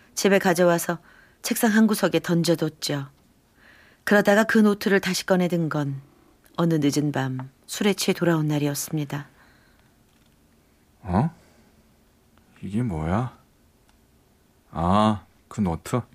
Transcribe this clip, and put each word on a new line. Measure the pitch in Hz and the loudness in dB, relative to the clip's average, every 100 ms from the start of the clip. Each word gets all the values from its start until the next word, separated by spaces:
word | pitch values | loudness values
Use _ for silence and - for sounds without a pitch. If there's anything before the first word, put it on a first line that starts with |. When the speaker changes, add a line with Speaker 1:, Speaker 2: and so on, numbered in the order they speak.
| _ - | _ -2
Speaker 1:
집에 | 202 190 | 2 2
가져와서 | 190 175 175 170 - 165 _ - _ _ | 2 4 4 2 0 -6 _ -20 _ _
책상 | - 226 233 | -6 0 2
한 | 214 220 | 4 4
구석에 | 208 175 165 | 2 0 0
던져뒀죠. | - 170 165 160 156 - - 143 139 _ _ _ _ _ _ - _ _ | 0 0 2 0 -2 -6 -6 -6 -8 _ _ _ _ _ _ -20 _ _
그러다가 | - 208 202 202 | 2 2 4 2
그 | 220 226 | 4 4
노트를 | 208 208 196 196 | 4 2 0 0
다시 | 185 180 - | 0 -4 0
꺼내든 | 185 175 170 156 | 0 0 -2 -2
건 | 151 143 139 - _ _ _ _ - | -2 -4 -6 -14 _ _ _ _ -2
어느 | 170 160 | 0 2
늦은 | 143 147 147 | 0 0 -2
밤 | 139 131 131 131 _ - | -2 -4 -6 -12 _ -12
술에 | - 208 | -2 -2
취해 | 196 - | 0 -2
돌아온 | 180 170 160 151 | 0 0 0 0
날이었습니다. | 147 147 139 - 156 143 147 - _ _ _ _ _ _ _ _ _ _ _ _ _ _ _ _ _ | -2 -2 -4 -6 -6 -6 -10 -12 _ _ _ _ _ _ _ _ _ _ _ _ _ _ _ _ _
Speaker 2:
어? | 92 90 160 - _ _ _ _ _ _ _ _ _ _ _ - | -4 0 -2 -4 _ _ _ _ _ _ _ _ _ _ _ -16
이게 | 95 104 | -8 -4
뭐야? | 123 80 78 101 127 - _ _ _ _ _ _ _ _ _ _ _ _ _ | -4 -4 -2 -2 -4 -10 _ _ _ _ _ _ _ _ _ _ _ _ _
아, | 78 87 101 107 104 - _ - | -4 0 2 2 0 -8 _ -12
그 | - | -4
노트? | 92 82 - 123 - | -2 -4 -4 -6 -6